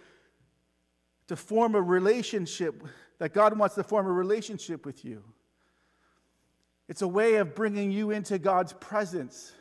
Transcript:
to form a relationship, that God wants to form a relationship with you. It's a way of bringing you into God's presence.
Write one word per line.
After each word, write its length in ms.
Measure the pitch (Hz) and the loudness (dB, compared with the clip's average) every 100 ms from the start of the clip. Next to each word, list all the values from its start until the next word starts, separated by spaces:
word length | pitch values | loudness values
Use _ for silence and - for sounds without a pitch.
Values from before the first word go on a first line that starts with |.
| _ _ _ _ _ _ _ _ _ _ _ _ _ | _ _ _ _ _ _ _ _ _ _ _ _ _
to 100 | 160 | -14
form 380 | - 220 233 | -2 2 4
a 80 | 208 | 4
relationship, 1000 | 180 185 190 240 - 208 170 - 170 - 156 - - _ | 4 4 4 2 0 -4 -4 -4 -4 -4 -16 -20 -20 _
that 140 | 160 | -2
God 260 | 196 214 214 | 4 4 4
wants 160 | 202 | 0
to 100 | 196 | 0
form 220 | - 214 190 | 0 0 2
a 60 | |
relationship 720 | 180 185 214 - 208 - 165 143 | 0 0 -2 -2 -12 -10 -10 -12
with 180 | 127 | -16
you. 180 | 131 107 107 _ _ _ _ _ _ _ _ _ _ _ _ _ _ _ - | -16 -16 -18 _ _ _ _ _ _ _ _ _ _ _ _ _ _ _ -16
It's 140 | - | -6
a 60 | 190 | -2
way 280 | 190 226 220 | 2 4 4
of 180 | 180 | 2
bringing 360 | 139 220 202 202 | -2 -2 -2 -2
you 200 | 196 208 | -2 -2
into 280 | 214 185 196 | -4 -4 -2
God's 340 | 160 185 180 | 2 0 0
presence. 800 | - - 208 196 175 127 - - - | -8 -6 -4 -4 -6 -8 -14 -20 -20